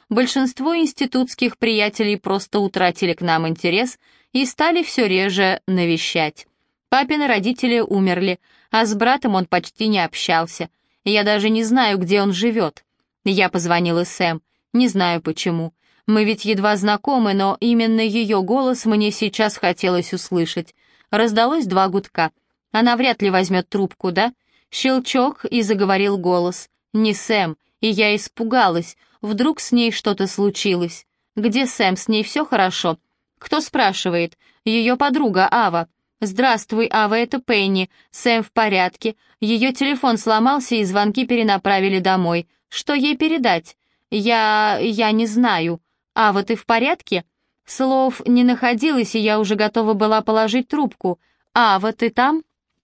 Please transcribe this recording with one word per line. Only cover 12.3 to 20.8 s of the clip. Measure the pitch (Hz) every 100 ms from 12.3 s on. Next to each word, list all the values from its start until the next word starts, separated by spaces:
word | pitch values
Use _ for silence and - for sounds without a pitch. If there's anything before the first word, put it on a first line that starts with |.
живёт. | 180 233 226 165 - _ _ _ _
Я | 208 190 185
позвонила | 180 170 170 175 170
Сэм. | 180 - 175 160 - _ _
Не | 233 247
знаю | 190 180 170
почему. | - 156 185 165 165 - _ _ -
Мы | 214
ведь | 214 214
едва | 202 202 208 208
знакомы, | 202 208 - 262 214
но | 196 196 -
именно | 233 233 226 220
её | 220 220 208 208
голос | 185 254 262 254
мне | 220 214 208
сейчас | 202 214 - 214 -
хотелось | 180 175 190 180 170
услышать. | 180 - 175 165 - 170 _